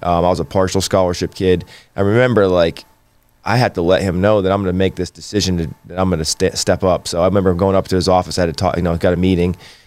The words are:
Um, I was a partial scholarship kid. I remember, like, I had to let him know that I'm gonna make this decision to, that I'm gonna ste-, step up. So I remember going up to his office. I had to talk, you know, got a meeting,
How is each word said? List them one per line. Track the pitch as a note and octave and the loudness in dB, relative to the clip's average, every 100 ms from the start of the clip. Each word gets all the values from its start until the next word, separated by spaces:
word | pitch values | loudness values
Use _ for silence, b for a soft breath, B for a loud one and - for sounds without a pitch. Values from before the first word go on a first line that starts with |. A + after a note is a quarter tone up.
Um, | F2 F2 | -2 0
I | F2 | 2
was | F#2 | 0
a | |
partial | - G2 F#2 G2 | -2 -2 0 -2
scholarship | - G2 F2+ F2 E2+ | -2 0 0 -2 -6
kid. | - F#2+ F2+ - B B - | -2 0 0 -2 B B -4
I | |
remember, | G2 A2+ B2+ G#2+ G2 | 0 2 2 2 2
like, | F2+ E2+ - - _ _ _ _ _ | 2 0 -2 -14 _ _ _ _ _
I | - A2+ | -4 0
had | A2+ | 0
to | F#2+ | 0
let | E2+ F#2+ | 2 2
him | F#2+ F2 | 2 0
know | G2+ G#2+ | 2 2
that | F#2 | 2
I'm | G2 | 0
gonna | F#2+ | 0
make | F#2 F#2+ | 0 -2
this | F2+ F2+ | -2 -8
decision | - - G#2 F#2 F2 | -10 -6 -4 -2 -2
to, | E2 - - | -4 -8 -12
that | F2 | -4
I'm | F#2+ | -2
gonna | E2+ | -2
ste-, | D#2 - F#2 | -4 -2 -2
step | - - F2+ | -2 -2 0
up. | F#2+ E2 - | 2 0 -2
So | E2+ | 0
I | |
remember | F2+ G2 F#2+ | 0 2 0
going | F2 G2 | 0 0
up | F#2+ - | 0 0
to | F#2 | -2
his | F2 | 2
office. | F2+ F2 D#2 | 0 0 -2
I | |
had | E2+ | -2
to | |
talk, | D2 F#2 E2+ | -2 -2 -2
you | |
know, | E2+ E2+ | -2 0
got | F#2 | 0
a | F2 | 0
meeting, | F#2 F2 F2 F2 B B | 0 2 0 -4 B B